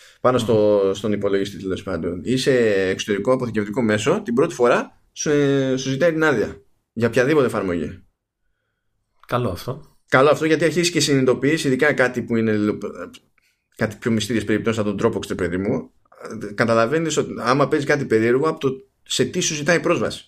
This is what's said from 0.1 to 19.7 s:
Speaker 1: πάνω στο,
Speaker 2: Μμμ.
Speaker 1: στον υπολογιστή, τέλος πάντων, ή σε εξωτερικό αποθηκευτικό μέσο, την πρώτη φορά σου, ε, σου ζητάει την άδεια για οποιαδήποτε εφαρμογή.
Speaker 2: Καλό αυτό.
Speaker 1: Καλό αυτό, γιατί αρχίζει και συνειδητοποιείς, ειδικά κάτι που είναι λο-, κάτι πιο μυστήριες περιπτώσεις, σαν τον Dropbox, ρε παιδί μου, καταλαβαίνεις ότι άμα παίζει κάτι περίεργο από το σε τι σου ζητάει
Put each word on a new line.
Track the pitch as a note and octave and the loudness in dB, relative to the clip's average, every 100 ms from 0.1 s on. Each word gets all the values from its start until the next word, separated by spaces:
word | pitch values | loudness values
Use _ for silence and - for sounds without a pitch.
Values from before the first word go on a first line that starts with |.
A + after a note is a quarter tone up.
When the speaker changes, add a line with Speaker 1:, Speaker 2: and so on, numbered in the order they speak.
| _ | _
Speaker 1:
πάνω | B2 B2+ | 0 2
στο, | A2+ A2 G#2 G#2 G2 | 2 4 4 4 2
Speaker 2:
Μμμ. | |
Speaker 1:
στον | G2 G#2+ | 0 -2
υπολογιστή, | G2+ G2+ G2 G2 F#2 | -2 0 0 -2 -6
τέλος | F#2+ F2 | -6 -6
πάντων, | F#2+ F2 E2+ F2+ | -6 -6 -6 -6
ή | F2 C3 | -2 -2
σε | C#3+ B2+ A2+ G2 F#2 | 2 2 4 2 0
εξωτερικό | G2 - G2+ G#2 | -2 -2 -2 0
αποθηκευτικό | C3 A#2+ G#2+ G#2 G#2+ | 0 -2 -4 -4 -2
μέσο, | A2+ G#2+ A#2+ G3 | 0 0 0 0
την | - | 0
πρώτη | A#2 E3 | 0 0
φορά | - A#2+ F3+ C4 - _ | 2 2 2 -2 -12 _
σου, | - - | -8 -2
ε, | D3 C#3 C#3 C3+ C3 | 0 2 2 0 -2
σου | C3+ | -2
ζητάει | C3+ E3+ | 0 0
την | D#3+ | 2
άδεια | D#3 A#2+ F2+ - - _ _ | 2 2 -2 -6 -20 _ _
για | - A#2 | -4 0
οποιαδήποτε | B2 B2+ D#3 A#2+ | 2 2 4 2
εφαρμογή. | A2 F#2+ F2 D2 - - _ _ _ _ _ _ _ _ _ _ _ - | 0 -2 -2 -4 -10 -20 _ _ _ _ _ _ _ _ _ _ _ -6
Speaker 2:
Καλό | B2 A#2 | -4 -2
αυτό. | F2+ - - - _ _ | -6 -8 -10 -14 _ _
Speaker 1:
Καλό | C3 D3 | 4 4
αυτό, | C#3 D#3 | 4 2
γιατί | D#3 | 2
αρχίζει | E3 D3 F3 | 2 0 0
και | E3 | 0
συνειδητοποιείς, | C#3+ C3+ B2+ A#2+ C#3 D#3+ | 2 2 2 2 2 0
ειδικά | D3 B2+ D3 | 0 2 2
κάτι | C3 B2 B2 | 2 0 -2
που | G#2+ A#2 | -2 0
είναι | A2 G#2+ | 0 2
λο-, | G#2 - G2+ - E2+ - _ _ _ _ _ - | 0 -2 -6 -12 -16 -18 _ _ _ _ _ -6
κάτι | A2 G#2 | -6 -4
πιο | A#2+ | -2
μυστήριες | A2+ G#2+ A2+ | -2 0 -2
περιπτώσεις, | G2+ G#2+ A2+ A2 | 0 -2 0 -2
σαν | G#2 G2+ | -2 0
τον | A2 | -2
Dropbox, | G#2 - | -2 -6
ρε | F#2+ | -4
παιδί | F2 F#2 | -4 -2
μου, | G2+ - - _ _ - - A2+ G2+ G#2 | -2 -4 -6 _ _ -20 -14 -12 -8 -2
καταλαβαίνεις | A2+ A2+ A2+ D#3 E3 D3 | 2 2 2 0 -2 -2
ότι | A#2 A#2 | -2 -4
άμα | A2+ C3+ C3 | 0 2 2
παίζει | D3+ C3+ | 0 0
κάτι | D3 C3 | 0 2
περίεργο | A2 A#2 B2+ D#3+ | 2 4 2 0
από | - | -2
το | C3+ C3 - _ | -4 -4 -10 _
σε | - - B2 | -6 -2 -2
τι | F3 | -2
σου | C#3+ | -4
ζητάει | D3+ D3 | -2 0